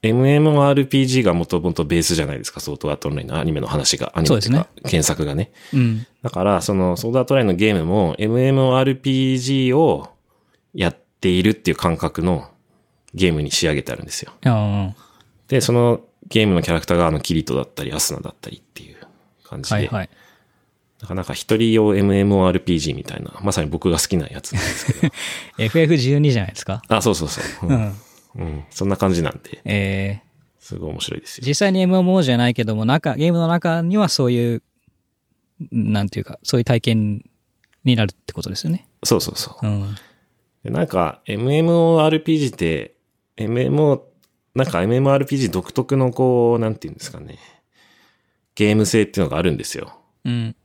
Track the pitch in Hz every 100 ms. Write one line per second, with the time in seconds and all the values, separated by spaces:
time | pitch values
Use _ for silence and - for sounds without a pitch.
0 | 110 120 131 147 156 147 139 143 131 135
1 | 131 131 104 85 85 90 85 80 76 85
2 | 82 82 71 69 - - - 71 76 71
3 | 73 73 - 78 82 76 58 73 - -
4 | - - 80 120 110 135 170 - - -
5 | - - 73 71 - - - 139 120 110
6 | 123 _ 127 90 95 95 - 98 92 87
7 | 113 127 123 135 110 87 110 98 80 101
8 | 90 - 107 117 131 135 131 131 131 131
9 | 135 131 131 131 127 135 127 135 160 76
10 | - _ _ _ _ _ _ - 87 -
11 | _ _ 92 90 92 110 - - 87 80
12 | 80 - 87 82 - _ _ _ _ _
13 | _ - 92 78 73 - 82 73 65 58
14 | - - - - 131 113 104 101 98 101
15 | - _ _ _ _ 135 120 120 120 117
16 | - _ - 113 107 90 80 85 - 87
17 | 85 76 - 82 71 64 67 - 64 -
18 | - 71 - - - - _ - - -
19 | - _ _ _ - 69 69 107 - 104
20 | 90 _ _ _ _ _ _ _ _ _
21 | 92 92 90 - - 113 113 110 107 98
22 | 101 98 101 98 92 90 - 82 76 69
23 | - - - - 95 90 76 82 95 82
24 | - 92 73 - - 98 - - - -
25 | 156 - - - - - 110 165 156 160
26 | 127 143 147 120 95 - - 104 - 113
27 | 113 87 78 - - - 170 127 107 101
28 | - _ _ - 85 76 73 - 98 95
29 | 98 87 80 - - - - 101 98 98
30 | 98 101 _ _ _ _ - 90 80 87
31 | - - - - 127 147 202 190 180 185
32 | 180 185 139 120 120 123 110 107 110 151
33 | 156 123 160 170 165 170 170 165 170 208
34 | 190 - 127 120 120 113 _ _ _ _
35 | _ _ _ _ _ _ - 117 107 107
36 | 101 - - - - 123 117 120 123 113
37 | 107 104 - _ _ _ _ _ 131 117
38 | 104 - - - - 101 160 175 _ _
39 | - 104 - - - - 107 104 101 101
40 | - _ _ _ _ _ - 160 170 92
41 | 80 - - 104 123 151 165 170 165 165
42 | 156 160 156 160 135 - 82 78 50 _
43 | _ _ _ - 110 120 131 143 151 131
44 | - _ _ _ _ 127 131 85 98 123
45 | 139 139 139 139 117 90 - - 127 135
46 | 127 117 127 123 117 117 110 107 80 69
47 | - - 78 90 - _ _ _ _ _
48 | _ _ _ _ _ - 104 107 104 113
49 | 104 - 80 76 87 73 - - - -
50 | _ _ 123 120 113 -